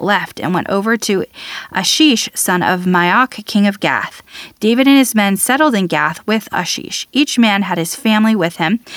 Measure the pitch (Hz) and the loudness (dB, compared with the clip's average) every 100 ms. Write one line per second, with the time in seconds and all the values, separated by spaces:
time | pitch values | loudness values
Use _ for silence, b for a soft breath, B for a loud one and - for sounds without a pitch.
0 | 190 196 - - - 180 - 196 208 233 | -2 -2 -2 -6 -4 -2 -2 -2 0 -2
1 | - 190 - B B B B - 190 - | -2 -2 -4 B B B B -4 -2 2
2 | 311 226 - - - 180 - 180 180 180 | 4 2 -2 -6 -2 0 0 0 0 2
3 | 175 208 254 - - 208 202 202 160 123 | 2 2 0 -4 -4 0 2 0 -2 -2
4 | - - B B B _ 214 240 269 277 | -4 -12 B B B _ 0 4 6 6
5 | 254 220 202 190 - 262 311 220 175 156 | 4 2 2 0 0 2 2 2 0 0
6 | 151 165 - 220 - - 170 - - - | -2 -4 -2 -4 -2 -6 -4 -6 -8 -10
7 | - 156 196 - 233 202 190 170 165 - | -4 -2 0 2 2 2 -2 -4 -4 -4
8 | 220 214 220 220 170 - 165 233 B | 0 2 2 2 0 0 -2 -2 B